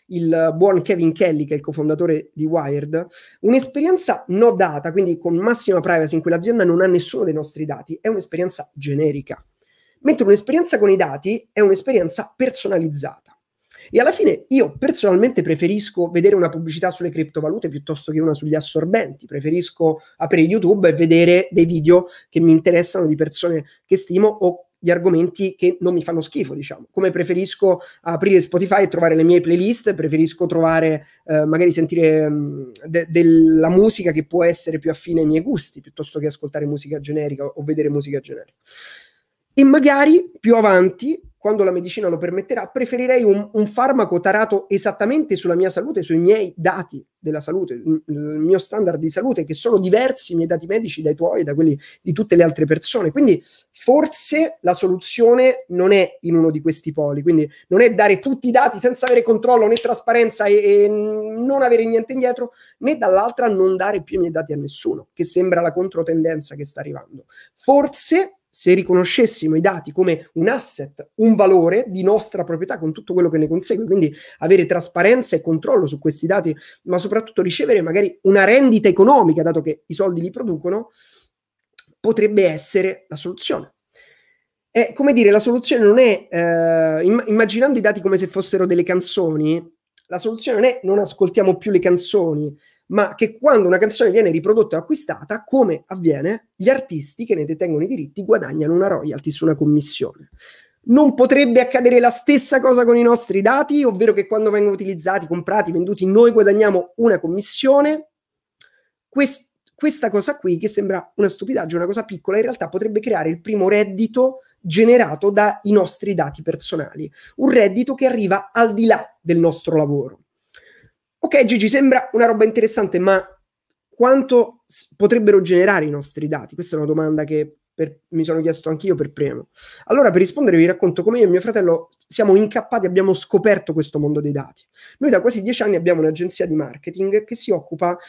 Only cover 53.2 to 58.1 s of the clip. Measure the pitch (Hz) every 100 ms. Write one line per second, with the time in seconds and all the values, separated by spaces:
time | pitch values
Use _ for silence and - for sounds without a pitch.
53.2 | 269 165 _ _ _ - - 285 311 -
54.2 | - 302 320 - 180 180 185 180 - -
55.2 | 233 247 262 254 - 175 185 202 180 -
56.2 | 170 170 160 156 160 156 160 147 147 143
57.2 | 156 160 147 _ - 190 240 208 208